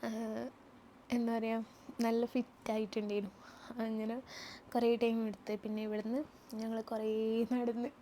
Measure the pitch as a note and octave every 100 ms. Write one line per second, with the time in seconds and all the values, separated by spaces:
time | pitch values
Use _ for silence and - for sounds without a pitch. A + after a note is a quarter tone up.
0 | A#3 A3 A3 A3 B3 - - - - -
1 | - A#3+ A#3 A3+ A3+ A3+ A3 - - -
2 | A#3 A3+ A#3+ B3+ A#3 - - A3 A3 -
3 | G#3 G#3 G3 - - - - A#3+ A3+ A3
4 | A3 A#3 C4 - - - - A#3 A#3 A#3
5 | A#3 A3+ A3 G3+ - G#3+ G#3+ G#3+ G#3+ G#3+
6 | A3 B3 D#4 - - A3 A3+ A3+ A3 A3
7 | A3 A3 A3 A3+ A#3 B3 A#3+ A#3 A#3+ -